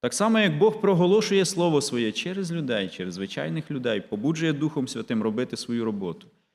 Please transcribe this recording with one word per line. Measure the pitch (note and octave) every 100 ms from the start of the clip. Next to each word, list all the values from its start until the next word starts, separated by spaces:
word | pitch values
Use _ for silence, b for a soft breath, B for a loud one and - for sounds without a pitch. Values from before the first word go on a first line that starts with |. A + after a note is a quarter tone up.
Так | B2
само, | - G#3+ A3
як | G#3 D3
Бог | G#3 G#3+
проголошує | G#3 F#3 F3+ G#3 G#3+ G3 F3+
Слово | - E3+ D3+
Своє | C3+ A#2+ A2+
через | G#2+ F3 F#3+ F#3
людей, | E3+ C#3+ A2 F#2+
через | - F2+
звичайних | F2 G2 - D3+ D#3+ D3+
людей, | D3 A#2+ G#2+
побуджує | - G#2+ B2 D#3+ E3
Духом | D3 D3+ D3+ B2+
Святим | A#2 A2 A#2
робити | G#2+ G#2+ B2+ A2+
свою | - A#2+ A2+
роботу, | G2+ F#2+ D#2+ - _ _